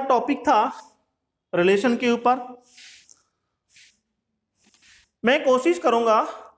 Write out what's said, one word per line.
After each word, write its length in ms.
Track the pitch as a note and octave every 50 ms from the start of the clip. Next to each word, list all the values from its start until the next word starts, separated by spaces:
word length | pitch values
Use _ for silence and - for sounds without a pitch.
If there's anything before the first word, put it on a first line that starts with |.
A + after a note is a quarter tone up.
| C4+
टॉपिक 340 | C4+ B3+ A3+ A#3 - C#4 C#4
था 220 | - D4+ B3+ G#3+ A3+ C4+ - - - - _ _ _ _ _ _ _ _ _ _ _ -
रिलेशन 440 | - E3+ F3 F#3+ G3 G3+ A3+ B3 A#3+
के 140 | A#3 B3 A#3+
ऊपर। 300 | A#3+ A#3 A#3+ B3 B3+ B3+ - - B3 - _ _ - - - - - - _ _ - _ _ _ _ _ _ _ _ _ _ _ _ - - _ _ _ _ _ _ _ _ _ _ _ _ _ _ _ _ _ _ _ _ - - _ _ _ _ _ -
मैं 200 | A3+ C#4 D4+ D4
कोशिश 340 | C#4 B3+ B3 C4 E4+ F4 -
करूंगा, 380 | - C4 A#3 A#3 A#3 A3+ G#3+ A3+ D4 - - - - - _